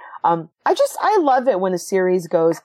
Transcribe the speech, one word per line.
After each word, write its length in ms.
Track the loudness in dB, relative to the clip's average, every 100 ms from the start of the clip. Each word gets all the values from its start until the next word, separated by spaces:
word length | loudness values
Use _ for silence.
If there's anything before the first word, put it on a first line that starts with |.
| -20 -6
um, 280 | -2 -2 -4 _
I 100 | -2
just, 220 | 0 -2 -2
I 180 | 0 2
love 300 | 2 2 2
it 100 | 0
when 140 | 0
a 40 | -4
series 500 | -2 0 0 0 0
goes, 320 | 2 2 0